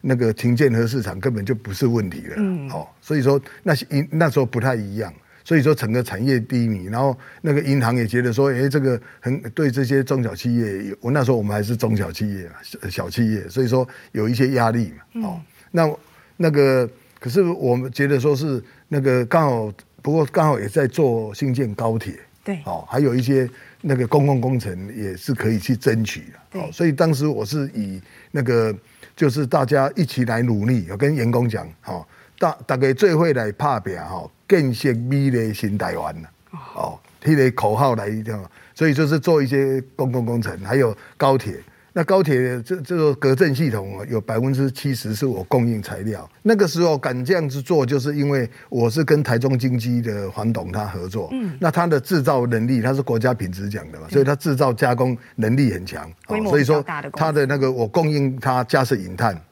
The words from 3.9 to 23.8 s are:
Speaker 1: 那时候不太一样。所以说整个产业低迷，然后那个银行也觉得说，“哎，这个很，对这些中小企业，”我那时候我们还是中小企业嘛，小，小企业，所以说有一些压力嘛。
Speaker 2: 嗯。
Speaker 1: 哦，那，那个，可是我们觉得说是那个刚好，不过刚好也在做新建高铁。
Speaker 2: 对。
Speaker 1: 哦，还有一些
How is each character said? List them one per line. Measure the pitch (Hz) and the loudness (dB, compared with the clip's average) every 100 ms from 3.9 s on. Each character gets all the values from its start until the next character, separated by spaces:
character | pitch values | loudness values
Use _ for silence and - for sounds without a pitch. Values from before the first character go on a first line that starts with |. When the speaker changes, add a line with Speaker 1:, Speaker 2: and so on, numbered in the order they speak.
| 139 143 | -2 0
Speaker 1:
那 | 156 165 | 2 2
时 | 143 | 2
候 | 127 | 0
不 | 120 | 0
太 | 127 120 | 0 -2
一 | 101 101 | -4 -6
样。 | 101 76 _ - - | -8 -12 _ -20 0
所 | 165 | 2
以 | |
说 | 139 147 | 4 2
整 | 107 | 0
个 | 120 | -2
产 | 117 95 131 | -2 -4 0
业 | 127 | 0
低 | 110 127 113 | 0 -2 0
迷， | 101 92 | -2 -4
然 | 113 | -2
后 | 139 127 - - | 0 -2 -12 -8
那 | 160 | 0
个 | 143 | 0
银 | 139 139 | 2 2
行 | 117 123 | 2 2
也 | 113 | 0
觉 | 120 | 0
得 | 123 | 0
说 | 113 139 123 | 2 2 2
，“哎， | 139 | 0
这 | 147 | 2
个 | 131 120 - - | 0 -2 -6 -10
很， | 120 135 127 | -4 -4 -4
对 | 107 147 | -2 0
这 | 123 | 0
些 | 127 139 | 0 0
中 | 131 135 | 0 -2
小 | 113 | -2
企 | 98 120 120 | -4 -2 0
业，” | 110 98 104 98 | 0 -4 -8 -8
我 | 120 | -2
那 | 147 | 0
时 | 123 | 2
候 | 120 | 2
我 | |
们 | 104 | 0
还 | 104 | -2
是 | 101 117 | -2 -2
中 | 113 107 | 0 0
小 | 90 | -2
企 | 85 107 | -4 -4
业 | 98 85 | -6 -10
嘛， | - | -16
小， | - - - | -20 -12 -10
小 | - 92 | -8 -6
企 | - 113 | 0 0
业， | 107 90 | 0 -4
所 | 127 | -2
以 | 127 | 0
说 | 127 127 - - | 2 0 -8 -10
有 | - 107 | -4 -2
一 | |
些 | 117 127 | 2 2
压 | 131 117 | 2 2
力 | 117 104 - | 2 -2 -6
嘛。 | - 233 | -14 -8
Speaker 2:
嗯。 | |
Speaker 1:
哦， | 208 175 156 _ - | -6 -8 -14 _ -4
那， | 170 160 151 _ - _ _ | 0 0 -2 _ -20 _ _
那 | 165 | 2
个， | 147 139 131 120 - _ _ | 4 4 4 0 -6 _ _
可 | 127 | -2
是 | 160 | 2
我 | 175 175 131 123 | 2 2 0 0
们 | 131 | -2
觉 | 120 143 | -2 0
得 | 139 | 2
说 | 139 | 2
是 | 139 156 127 - - _ | 2 0 -4 -8 -20 _
那 | 147 | 0
个 | 135 127 117 | 2 2 4
刚 | 165 | 4
好， | 151 120 107 101 - - | 4 2 -4 -8 -20 -8
不 | 139 | -2
过 | 160 143 | 0 2
刚 | - 156 | 2 2
好 | 123 | 2
也 | 104 | 0
在 | 160 139 | 0 0
做 | - 139 117 107 | 2 2 0 -4
新 | 107 139 | -4 -2
建 | 123 123 101 | -2 -2 -2
高 | 113 113 | -2 -2
铁。 | 104 - - _ | -4 -14 -18 _
Speaker 2:
对。 | - 185 | -8 -8
Speaker 1:
哦， | 147 85 - | -8 -10 -4
还 | 123 | 0
有 | 143 | 2
一 | 123 | 2
些 | 123 135 127 - - _ | 2 2 0 -6 -20 _